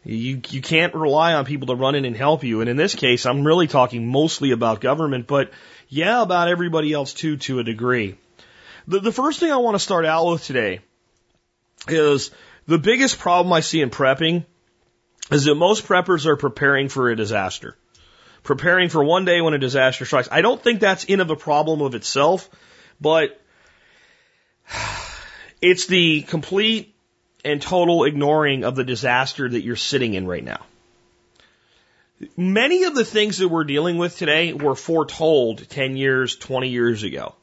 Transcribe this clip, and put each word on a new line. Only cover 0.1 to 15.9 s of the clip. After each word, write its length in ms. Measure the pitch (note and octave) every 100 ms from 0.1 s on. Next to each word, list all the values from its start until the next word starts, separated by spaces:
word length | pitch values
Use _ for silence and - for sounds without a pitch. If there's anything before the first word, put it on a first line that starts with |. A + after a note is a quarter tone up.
| A2+ B2 C3+ -
you 100 | C3
can't 340 | - D#3+ F3
rely 400 | D#3+ D3+ D3 E3+
on 100 | D#3
people 240 | C3+ D3 C#3
to 60 |
run 200 | B2 C3
in 100 | C#3+
and 120 | B2+ A2+
help 280 | C#3+ D#3
you. 160 | B2+ A2
And 80 | A#2
in 80 | C3+
this 180 | G3
case, 300 | - C3 A#2+
I'm 220 | B2+ C#3 D3
really 220 | F3 D#3
talking 380 | C#3 B2 A#2+ A#2
mostly 440 | C3+ D#3+ - C#3
about 300 | A#2 A2+ G#2
government, 460 | B2+ D3+ D3+ B2+ A#2
but 240 | C#3 C3 - - - _
yeah, 320 | C#3 F#3 A#3+
about 280 | G3 F3+ E3+
everybody 440 | F3 F3 D#3+ D3+
else 220 | D3 C#3
too, 220 | - D#3+ D3
to 200 | - B2+
a 40 |
degree. 520 | A2+ A2 B2 B2 G2 F#2+ _ _ - - - - -
The, 100 | F#3+
the 140 | G#3+
first 260 | B3+ D4 C#4+
thing 140 | E4
I 60 | C4
want 180 | A#3 G3
to 20 |
start 260 | - F3
out 220 | D#3+ E3 F3
with 180 | E3+
today 360 | - B2+ G#2 F#2 - _ _ _ _ _ _ _ _ _ -
is 420 | D#3+ D3+ C#3 - - - - D3+
the 120 | D#3+
biggest 400 | F3 B3 C4+ -
problem 340 | F3 F3 F3+
I 80 | E3
see 200 | - D#3+
in 100 | B2+
prepping 540 | - C3+ C3+ D#3+ F3 - _ _ _ _ _ _ _ -
is 140 | D3
that 100 | D3
most 320 | D3 F3+ G#3+
preppers 400 | -